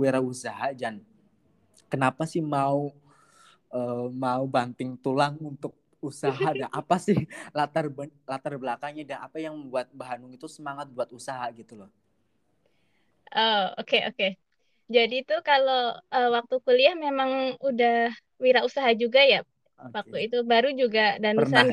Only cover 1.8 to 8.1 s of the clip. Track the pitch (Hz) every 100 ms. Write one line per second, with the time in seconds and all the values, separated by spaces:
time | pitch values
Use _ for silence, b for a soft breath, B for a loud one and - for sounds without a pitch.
1.8 | - 135 131 - 160 175 151 143 139 139
2.8 | 143 - _ b b b b b _ 123
3.8 | 123 120 123 127 127 127 135 131 123 120
4.8 | 127 127 139 135 147 151 151 143 - -
5.8 | _ _ 147 - 143 131 370 139 - 143
6.8 | - 180 - 165 - B B 147 147 165
7.8 | 151 135 147